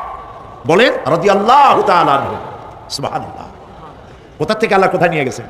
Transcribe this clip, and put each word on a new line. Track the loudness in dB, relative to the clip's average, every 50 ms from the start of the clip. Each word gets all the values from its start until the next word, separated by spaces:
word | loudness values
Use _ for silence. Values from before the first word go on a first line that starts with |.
| -8 -10 -12 -14 -14 -16 -18 -18 -18 -18 -18 -6 -2 2
বলেন | 4 4 4 4 2 0 -2
রাদিয়াল্লাহু | -2 0 2 2 2 2 2 4 4 6 6 6 6 4 4
তাআলা | 4 2 4 4 4 4
আনহু। | 2 2 0 -2 -8 -10 -10 -12 -14 -16 -16 -18 -20 -20 -16 -12
সুবহানাল্লাহ। | -10 -8 -6 -6 -6 -8 -8 -10 -14 -16 -16 -18 -18 -20 -20 -20 -20 -20 -20 -20 -20 -20 -20 -20 -20 -20 -20 -16 -10 -6
কোথা | -4 -4 -2
থেকে | -2 0 2 2
আল্লাহ | 2 2 2
কোথায় | 2 0 -2 -2
নিয়ে | -2 -2 -2
গেছেন? | -4 -4 -8 -12 -14